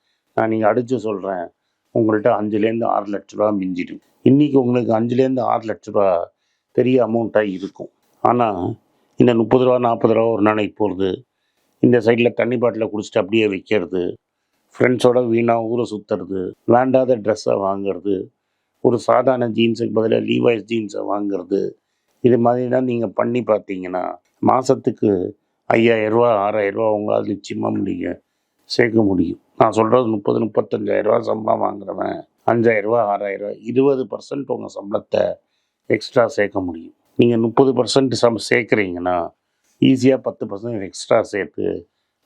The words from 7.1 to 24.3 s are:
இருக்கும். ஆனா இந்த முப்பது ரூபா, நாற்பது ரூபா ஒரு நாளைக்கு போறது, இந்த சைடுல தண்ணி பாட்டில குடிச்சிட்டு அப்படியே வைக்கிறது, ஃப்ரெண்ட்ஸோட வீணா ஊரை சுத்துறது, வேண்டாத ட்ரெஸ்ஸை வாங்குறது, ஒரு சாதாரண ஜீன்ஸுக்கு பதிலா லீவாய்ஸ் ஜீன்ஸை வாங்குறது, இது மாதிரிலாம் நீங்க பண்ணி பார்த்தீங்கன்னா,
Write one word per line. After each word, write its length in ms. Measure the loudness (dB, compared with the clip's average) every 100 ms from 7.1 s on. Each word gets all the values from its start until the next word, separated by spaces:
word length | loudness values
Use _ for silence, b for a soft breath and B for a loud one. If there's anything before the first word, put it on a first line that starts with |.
| 0 0 0 -2 -4
இருக்கும். 340 | -10 -12 -20 _ _ _
ஆனா 560 | 0 2 0 -2 -6 -8 _ _ _ 2
இந்த 140 | 4
முப்பது 300 | 4 2 4
ரூபா, 140 | 4 2
நாற்பது 360 | 0 0 2
ரூபா 140 | 2 2
ஒரு 120 | 2
நாளைக்கு 320 | 0 0 -4 -2
போறது, 320 | -4 -2 -2 -4 -10 _ _ _ _ _
இந்த 160 | 4 4
சைடுல 340 | 4 4 2
தண்ணி 240 | 0 -2 0
பாட்டில 340 | -2 -2 -4
குடிச்சிட்டு 300 | -6 -4 -2
அப்படியே 240 | 0 0 0
வைக்கிறது, 640 | -2 -2 -2 -2 -4 -4 -8 _ _ _ _ _
ஃப்ரெண்ட்ஸோட 520 | -2 0 4 4 4 2
வீணா 340 | 2 2 0
ஊரை 240 | 0 -4 -4
சுத்துறது, 600 | -6 -6 -6 -4 -6 -8 -8
வேண்டாத 520 | 2 2 4 2 2 0
ட்ரெஸ்ஸை 400 | 0 -2 0 0 -2
வாங்குறது, 500 | -2 -4 -4 -4 -4 -6 _ _ _ _ _
ஒரு 180 | -2 0
சாதாரண 500 | 2 2 2 0 -2
ஜீன்ஸுக்கு 500 | 0 0 0 -2 0
பதிலா 220 | 0 0 0
லீவாய்ஸ் 380 | 2 2 0 -2
ஜீன்ஸை 320 | -6 -6 -8 -6
வாங்குறது, 500 | -4 -4 -6 -4 -4 -4 -8 _ _ _ _
இது 120 | 2 4
மாதிரிலாம் 520 | 2 0 -2 -2 -2
நீங்க 140 | -2 -4
பண்ணி 320 | -2 -2 -2
பார்த்தீங்கன்னா, 640 | 0 -2 -2 -10 -6 -6 -6 -10 _